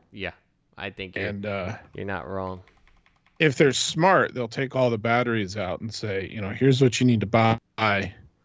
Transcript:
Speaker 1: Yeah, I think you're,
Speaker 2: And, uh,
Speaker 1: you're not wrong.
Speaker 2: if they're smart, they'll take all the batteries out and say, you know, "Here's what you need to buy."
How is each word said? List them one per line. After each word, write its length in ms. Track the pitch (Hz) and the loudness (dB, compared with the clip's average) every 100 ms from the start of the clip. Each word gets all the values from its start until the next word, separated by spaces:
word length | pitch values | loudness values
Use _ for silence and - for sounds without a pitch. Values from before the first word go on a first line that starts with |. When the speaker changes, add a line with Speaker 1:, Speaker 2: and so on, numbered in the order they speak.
| _ | _
Speaker 1:
Yeah, 200 | 110 90 - _ _ _ - | -10 -10 -12 _ _ _ -14
I 120 | 98 | -12
think 280 | 95 95 95 | -10 -10 -8
you're, 120 | 98 | -8
Speaker 2:
And, 160 | 101 104 | -6 -6
uh, 320 | 98 92 101 - | -6 -6 -10 -14
Speaker 1:
you're 100 | - | -12
not 240 | 98 92 67 | -8 -8 -8
wrong. 340 | 95 92 92 - _ _ _ _ _ _ _ | -8 -8 -10 -16 _ _ _ _ _ _ _
Speaker 2:
if 180 | 156 127 | 0 4
they're 160 | 147 | 2
smart, 600 | 123 - 156 180 170 - | 2 -4 2 4 4 2
they'll 140 | 127 117 | -2 -8
take 260 | 127 135 | -6 -4
all 160 | 135 123 | 0 2
the 80 | 113 | 2
batteries 580 | 117 120 120 113 95 104 | 0 0 2 -2 -2 -6
out 240 | 92 87 | -6 -6
and 120 | 110 | -8
say, 360 | - 107 95 95 | -8 -6 -6 -6
you 100 | 110 | -8
know, 100 | 95 | -8
"Here's 300 | 113 135 127 | 2 4 6
what 200 | 131 - | 4 4
you 60 | 127 | 4
need 140 | 117 | 4
to 60 | 104 | 2
buy." 320 | 113 113 113 - - 110 101 95 - - _ | 4 4 2 -4 -2 0 0 -2 -10 -20 _